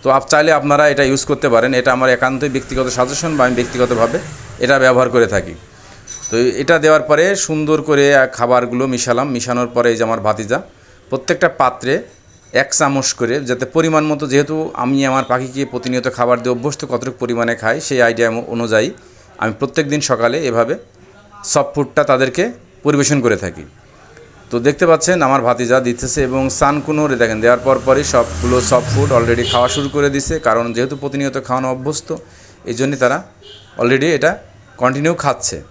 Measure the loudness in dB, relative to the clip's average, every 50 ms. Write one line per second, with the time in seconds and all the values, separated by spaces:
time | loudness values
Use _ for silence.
0 | 2 2 2 2 2 2 2 2 4 4 2 2 2 2 2 4 4 2 4 2
1 | 2 2 2 0 0 -2 -2 0 0 2 4 4 2 2 0 0 2 2 2 2
2 | 2 2 2 2 2 -2 -2 -2 -4 -4 -4 -4 -6 -4 -4 -2 -2 -2 0 -2
3 | -2 -2 -2 -4 -4 -4 2 2 2 2 2 0 -2 -4 0 0 0 0 2 0
4 | 0 0 0 -4 -6 -8 -16 -16 -18 -18 -8 -4 0 2 2 4 4 4 4 4
5 | 2 2 4 2 2 2 2 -2 -4 -4 -14 -16 -18 -20 -20 -20 -20 -20 -20 -20
6 | -18 -16 -16 -12 -10 -4 0 0 0 0 0 -2 0 2 2 4 6 4 4 4
7 | 4 2 2 2 4 2 0 -2 -2 -4 -4 -4 0 0 0 0 2 0 2 4
8 | 4 6 6 4 4 2 0 -4 0 2 2 2 2 0 -2 -2 -2 -2 -2 -4
9 | -2 0 0 0 0 -2 -4 -6 -4 -4 -2 -2 -4 -2 0 0 2 2 2 2
10 | 0 -2 -2 -2 0 -2 -2 -2 -2 -4 -4 -4 -4 -10 -20 _ _ _ -20 -20
11 | _ -8 -8 -8 -4 -4 -2 0 0 -2 0 0 0 0 0 -2 -4 -2 -2 -2
12 | -4 -10 -20 _ _ -20 -20 -20 _ -4 -2 -2 -2 0 0 0 0 0 0 0
13 | -2 -2 -2 -2 -2 -2 -2 -4 -4 -4 -4 -4 -6 -4 -2 0 0 2 0 0
14 | 0 0 -2 -4 -4 0 0 0 0 0 -4 -6 -6 -6 -6 -4 -2 -2 0 0
15 | 0 0 0 -2 0 0 -2 -2 -2 -6 -6 -6 -6 -6 -6 -8 -6 -4 -4 -2
16 | -4 -4 -2 -2 2 2 2 0 0 -2 -2 -2 -2 -6 -6 -6 -6 -6 -6 -6
17 | -6 -6 -8 -6 -4 -4 -2 -2 -2 -2 -4 -2 -2 -2 -2 -2 -2 -2 2 4
18 | 4 2 4 2 0 0 0 -2 -6 -6 -6 -6 -2 2 2 2 2 0 -4 -10
19 | -20 -20 -20 -20 -20 -20 -8 -4 -4 -4 -2 -4 -6 -4 -2 -2 -2 0 -2 -4
20 | 0 -2 0 2 2 0 0 0 -2 0 0 0 0 0 -2 -8 -8 _ _ -20
21 | -20 -20 -20 -20 -20 -20 -20 -14 -8 -2 0 0 0 0 -2 -4 -4 0 0 0
22 | 2 2 2 2 2 0 0 -2 -2 -2 -4 -12 -20 _ _ -4 -2 0 2 2
23 | 2 2 0 2 2 2 0 0 -2 -8 -8 -10 -18 -18 -20 -20 -20 -20 -20 -20
24 | -20 -20 -20 -20 -20 -20 -20 -20 -14 -6 -6 0 0 0 0 2 4 4 4 4
25 | 4 0 0 2 2 2 2 2 2 2 0 0 2 2 2 2 2 0 -4 -2
26 | -4 -4 -2 -2 -2 0 0 -2 -2 -2 0 0 0 2 2 0 -2 -2 -2 0
27 | 0 0 2 0 0 0 0 2 4 4 4 4 4 2 0 2 4 2 2 2
28 | 2 2 2 2 2 2 -2 -4 -2 2 2 2 2 2 2 2 2 0 0 0
29 | 2 2 2 2 2 2 0 0 0 0 2 2 2 2 0 -2 -4 -4 -2 0
30 | 0 0 0 -2 -4 -4 -6 -2 0 0 0 0 0 -2 -2 -2 -2 -4 -4 -6
31 | -8 -6 -4 -4 -4 -4 -4 -6 -6 -4 -4 -2 -2 -4 -6 -4 -4 -6 -6 -6
32 | -8 -8 -10 -10 -10 -20 -20 -20 -20 -20 -20 -18 -10 -10 -4 -4 -2 -2 0 0
33 | 0 0 0 -2 -6 -12 -20 -20 -20 -20 -20 -20 -20 -18 -6 -2 0 2 2 2
34 | 2 0 0 2 2 0 0 -2 -12 -20 -20 -20 -20 -20 -8 -2 -2 0 0 0
35 | -2 -2 -2 0 -2 -2 -2 -2 -4 -6 -6 -8 -12 -18